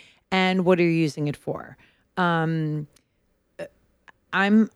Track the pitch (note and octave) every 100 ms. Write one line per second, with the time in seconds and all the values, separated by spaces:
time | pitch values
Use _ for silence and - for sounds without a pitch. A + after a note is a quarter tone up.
0 | - _ _ F#3+ F#3 F#3 F3 F3+ E3+ E3
1 | D#3 C#3+ D3 C#3 - - A#2+ C3 _ _
2 | _ - F3 E3+ D#3+ D#3+ D#3 D3+ D3 _
3 | _ _ _ _ _ - - _ _ _
4 | - _ _ F3+ G3 G#3+ G#3